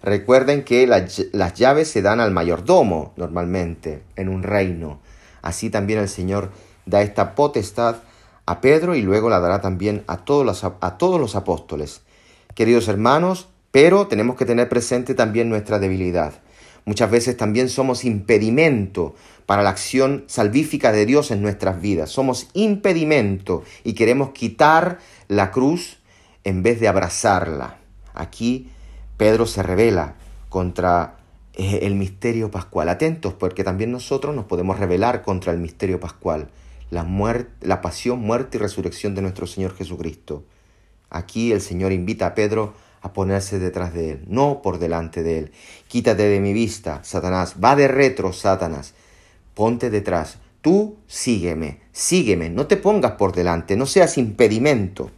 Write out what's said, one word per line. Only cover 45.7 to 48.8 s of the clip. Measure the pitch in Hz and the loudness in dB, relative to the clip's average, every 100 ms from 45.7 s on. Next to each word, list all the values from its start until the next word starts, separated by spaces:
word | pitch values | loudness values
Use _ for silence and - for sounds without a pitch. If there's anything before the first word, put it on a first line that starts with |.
| - _ | -20 _
"Quítate | 120 117 104 | 0 2 2
de | 104 98 | 2 2
mi | 98 | 0
vista, | 104 113 95 - 73 | 0 -2 -4 -10 -10
Satanás. | - 95 90 92 90 - | -8 -6 -2 -2 -4 2
Va | 117 143 | 4 6
de | 139 | 4
retro, | 131 135 131 92 | 4 2 2 -6
Satanás. | 90 101 95 85 76 | -2 0 0 -2 -8